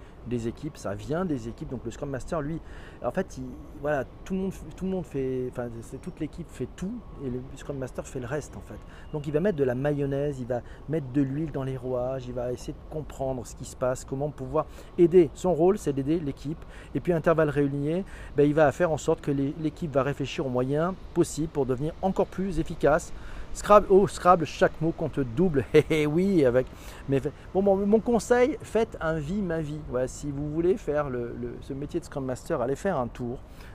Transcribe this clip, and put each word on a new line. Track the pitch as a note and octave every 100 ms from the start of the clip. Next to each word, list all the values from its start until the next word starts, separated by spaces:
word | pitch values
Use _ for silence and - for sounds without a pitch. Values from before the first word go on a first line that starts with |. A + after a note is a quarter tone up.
| - - A#2
des | A#2+ A#2
équipes. | - D#3 -
Ça | G2+
vient | G2+ G#2+ D#3 F#3
des | C#3 A2+
équipes. | A2 D3+
Donc | A#2+
le | A2
Scrum | - C#3+
Master, | C3 - E3+
lui, | D3 E3 - - - -
en | A#2+
fait, | F3+ F#3+ -
il, | B2+ B2+ - -
voilà, | C#3+ C#3+ A#2 -
tout | - F#3+
le |
monde, | F#3+ - C#3 -
tout | F3+
le |
monde | F#3 E3
fait, | C#3 C3 C3 B2+
enfin, | B2+ A#2+ A#2
c'est, | A2+ C3+
toute | - -
l'équipe | D3+ - D#3+
fait | - B2+ -
tout | F#3 A#3+ - D3+ C#3
et |
le | B2 C3 -
Scrum | - C#3+
Master | B2+ - E3
fait | C3+
le | A#2+
reste, | D3 - G2+
en |
fait. | - G#2 - - -
Donc | D3+ D3
il |
va | D3
mettre | G3 D#3
de | C3+
la | B2
mayonnaise, | C#3+ D3 C#3 C#3 D3 C3
il | A#2+
va | A#2+ - - -
mettre | D#3 C3
de | C#3
l'huile | C3+ C#3 D#3+
dans | C3+
les | C3 C3
rouages, | B2+ B2 B2 C3+ B2
il |
va | B2 B2
essayer | B2 -
de | C#3+ -
comprendre | D3+ C#3+ - C3 C3 G#2
ce | -
qui | A#2+
se | -
passe, | B2+ C3 -
comment | C3+ D3
pouvoir | C#3 C3 D3+ D3+ - - -
aider. | F3 F3+ D#3
Son | - F3+
rôle, | D#3 F3 G#3
c'est | -
d'aider | C3+ C3+ E3+
l'équipe. | C#3+ - C#3 E3 - - -
Et | D3
puis | -
à | E3
intervalles | F3 D#3+ D3+
réguliers, | C#3+ C#3+ C#3+ C#3+ F3 G3 - - -
ben, |
il | D3
va | D3 D3
faire | - F3
en | D3
sorte | - D#3+
que | -
les, | C#3 C#3 D#3
l'équipe | D#3 - E3+
va | C3+
réfléchir | C3 C#3 C3+ - C#3
aux |
moyens | B2 C3 D3 E3+ F#3+ -
possibles | - E3 - D#3+
pour | D3+ B2+
devenir | B2+ D3+ -
encore | F#3+ F#3+ F3+
plus | - G3 D#3+
efficace. | D3+ E3 - - - - - - -
Scrabble, | - - G#3 G3+
oh, | G3 G3+
Scrabble, | - F3+ F3+ D3
chaque | - F3+ -
mot | D#3+
compte | E3 D#3 -
double. | C3 A2+ F#3 D#3+ -
<laughs> |
Eh, | D3+ -
eh | D#3 D3+
oui, | D3+ F#3+ F#3 C3
avec, | B2 C3 - - - -
mais | C3+ C#3+ - -
bon, | F3+
bon, | G3+ F#3+ G3+
mon | A3
conseil, | B3 A#3 - B3 B3+ D4
faites | - A3 A3+ -
un | D#3+ D#3+
vie | C#3+ G3+
ma | F#3 E3
vie. | D3 D#3 D3+
Voilà, | B2 B2+
si | - C#3+
vous | C#3 D3
voulez | D#3 F3 A3
faire | - D3 C#3+
le, | B2 A#2+ A#2+
le, | A#2+ B2
ce | -
métier | C3+ D3 E3+
de | -
Scrum | D3 C3
Master, | B2+ - D#3+
allez | A#2+ C#3
faire | G3 D#3+
un | A#2+
tour | - A#2+ B2+ - - -